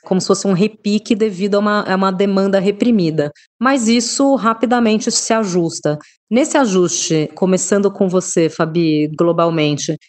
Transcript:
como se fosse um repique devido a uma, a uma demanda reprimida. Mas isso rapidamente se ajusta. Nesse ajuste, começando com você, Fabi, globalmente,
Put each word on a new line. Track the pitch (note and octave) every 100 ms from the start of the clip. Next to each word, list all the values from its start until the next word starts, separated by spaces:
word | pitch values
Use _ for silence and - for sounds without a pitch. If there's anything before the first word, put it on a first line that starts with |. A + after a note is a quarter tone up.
como | - F#3+
se | -
fosse | F#3+ G3
um |
repique | F3+ G#3 G#3+ G#3 G#3 -
devido | G#3+ A3 F3 G3+
a | G3+
uma, | G#3 G#3
a | -
uma | F#3+ F#3+
demanda | F#3 G3+ G3 G3 G3
reprimida. | G3 G3+ A3+ A3 E3 D#3 D3 - _ _
Mas | A#3+ C#4 A3
isso | A#3 A#3 - C#4
rapidamente | C4+ G#3 A3+ B3 B3 A3+ G#3+ -
se | - -
ajusta. | A3+ G#3 F3+ E3+ E3 D3+ D3 - _ _
Nesse | A3+ D#4 D#4
ajuste, | B3 F#3 F3 - - D#3+ D3+
começando | - F#3 F#3 - G3+ G3
com | G3 F#3+
você, | F#3 F3+ - D#3+
Fabi, | - E3 E3+ E3 D3+ D3+ D3+
globalmente, | E3+ E3 E3+ E3 D3+ D3 - D#3